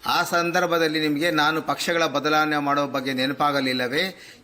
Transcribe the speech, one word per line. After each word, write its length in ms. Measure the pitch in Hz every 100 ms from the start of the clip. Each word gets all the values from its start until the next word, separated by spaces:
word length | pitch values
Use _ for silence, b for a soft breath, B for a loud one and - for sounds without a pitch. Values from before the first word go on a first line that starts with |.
| -
"ಆ 180 | 147
ಸಂದರ್ಭದಲ್ಲಿ 760 | 175 175 170 175 175 170 160 156
ನಿಮಗೆ 300 | 156 147 170
ನಾನು 320 | 156 151 160
ಪಕ್ಷಗಳ 440 | 147 143 - 170 160
ಬದಲಾವಣೆ 520 | 139 147 151 151 147
ಮಾಡುವ 280 | 143 143 143
ಬಗ್ಗೆ 260 | 135 131
ನೆನಪಾಗಲಿಲ್ಲವೇ? 1080 | 127 131 143 151 139 131 127 123 143 190 180 B B